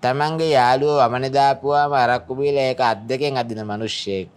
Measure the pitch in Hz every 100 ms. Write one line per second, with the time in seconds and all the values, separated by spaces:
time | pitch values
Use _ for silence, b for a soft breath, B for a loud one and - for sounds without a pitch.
0 | 123 131 147 160 160 139 123 131 147 147
1 | 123 123 131 139 139 135 131 147 147 143
2 | 120 123 127 131 143 143 131 127 123 107
3 | 110 131 147 135 117 110 107 104 110 -
4 | - 98 90